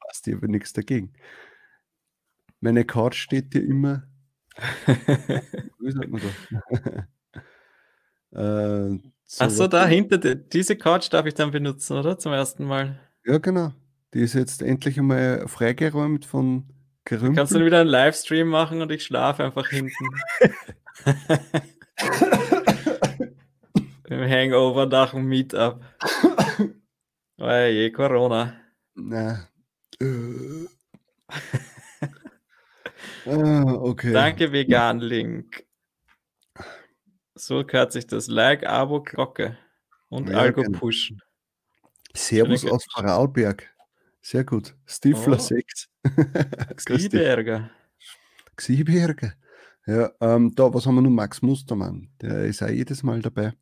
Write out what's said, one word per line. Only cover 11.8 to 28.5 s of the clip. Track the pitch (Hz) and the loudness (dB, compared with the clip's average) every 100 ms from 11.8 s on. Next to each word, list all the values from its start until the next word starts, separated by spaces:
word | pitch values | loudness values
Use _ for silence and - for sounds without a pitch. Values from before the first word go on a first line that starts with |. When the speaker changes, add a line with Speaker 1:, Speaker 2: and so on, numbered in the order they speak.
| - 139 | -4 -2
Speaker 2:
oder? | 147 - | -2 -2
Zum | 156 | -2
ersten | 139 135 - | -2 -2 -4
Mal. | 143 135 139 139 _ _ | -4 -4 -4 -8 _ _
Speaker 1:
Ja, | - 151 | 0 0
genau. | 185 185 165 - _ _ _ | 2 0 -2 -6 _ _ _
Die | 120 | -2
ist | 117 | 0
jetzt | 131 127 - | 0 -2 -4
endlich | 127 131 143 139 | -2 -2 -2 0
einmal | 135 131 127 123 - | 0 2 0 -2 -4
freigeräumt | - 117 123 160 147 147 151 | -2 0 0 -2 0 -2 -2
von | - 135 131 127 - - _ _ | -4 -2 -2 -2 -6 -18 _ _
Gerümpel. | - 113 123 151 | -6 -2 2 2
Speaker 2:
Kannst | 143 | 2
du | 165 | 4
wieder | 165 170 | 6 6
einen | 165 | 6
Livestream | 127 139 156 - 160 165 | 6 4 2 -2 0 2
machen | 160 160 165 | 2 0 -2
und | 160 | -6
ich | 156 | -6
schlafe | - 123 131 143 | -4 -2 0 0
einfach | 135 135 131 | -2 -4 -4
hinten. | 139 135 - 131 135 - - | -4 -6 -6 -8 -8 -6 2
<laughs> | - - - - _ - - 139 - 151 - 156 - _ - - - - 381 - 480 359 - - - - - - 254 - _ _ _ - - - - | 2 2 -16 -20 _ -6 -2 0 0 -2 0 -6 -6 _ -20 -8 -4 2 2 2 2 0 2 0 0 -2 -4 -4 -10 -12 _ _ _ -2 -2 -12 -10
Im | 131 131 | -4 0
Hangover | 127 131 127 131 127 135 | 2 4 4 4 2 2
nach | 131 131 | 4 4
dem | 135 131 | 2 -2
Meetup. | 131 131 - 117 120 - - - - 349 - 151 - | 0 0 0 0 -2 -14 -10 -6 2 2 4 0 0
<coughs> | 214 - _ _ _ _ _ - | -2 -4 _ _ _ _ _ -8
Oje, | 120 123 120 110 113 | 0 2 2 2 0
Corona. | 113 139 123 127 113 120 | 0 0 2 2 0 -2